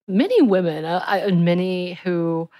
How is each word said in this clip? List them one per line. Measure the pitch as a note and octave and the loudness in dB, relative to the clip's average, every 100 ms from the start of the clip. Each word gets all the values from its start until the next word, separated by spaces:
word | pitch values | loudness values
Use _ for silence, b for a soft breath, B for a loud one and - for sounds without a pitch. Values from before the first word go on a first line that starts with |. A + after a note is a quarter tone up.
| - | -4
many | F#3+ F#4 B4 | 0 2 4
women, | C4 F#3 F3 D#3 D#3+ | 4 4 0 -4 -4
uh, | F3+ - | -4 -2
I, | G3 | -2
and | G3 F3 | 0 2
many | E3+ F3 F#3 F#3 F3+ F3+ | 2 2 -2 -4 -6 -8
who | F#3 F3 E3+ E3 E3 | -4 -2 -2 -2 -6